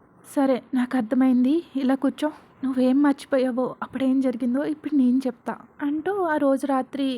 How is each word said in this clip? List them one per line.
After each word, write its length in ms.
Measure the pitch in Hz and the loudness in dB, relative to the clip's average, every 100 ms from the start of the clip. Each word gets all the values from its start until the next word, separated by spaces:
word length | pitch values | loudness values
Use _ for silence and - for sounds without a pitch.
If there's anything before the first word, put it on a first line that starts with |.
| _ _ | _ _
సరే, 320 | - - 269 247 - | -8 -2 0 0 -2
నాకు 200 | 262 247 262 | -2 0 -2
అర్థమైంది, 580 | 220 254 262 247 254 320 - 269 | 0 2 4 4 4 0 -2 -4
ఇలా 200 | 254 262 | -2 0
కూర్చో. 340 | 269 269 302 311 - _ | -2 -2 -6 -6 -16 _
నువ్వేం 360 | 262 254 254 269 | -4 0 2 4
మర్చిపోయావో, 640 | 294 277 - 269 254 240 254 - | 4 2 -2 -2 0 -2 -4 -6
అప్పుడేం 340 | - 254 262 269 | -10 -4 0 0
జరిగిందో 420 | 262 240 247 247 | 0 -2 -2 -2
ఇప్పుడు 300 | 302 302 294 294 | -4 -6 -2 2
నేను 240 | 247 254 | 4 2
చెప్తా 300 | 262 247 - - - - | 0 -6 -10 -12 -14 -8
అంటూ 300 | 294 311 311 403 | -4 -2 -2 -2
ఆ 100 | 349 302 | 0 2
రోజు 280 | 285 269 277 | 2 2 0
రాత్రి 400 | 262 254 269 269 | -2 -2 -4 -4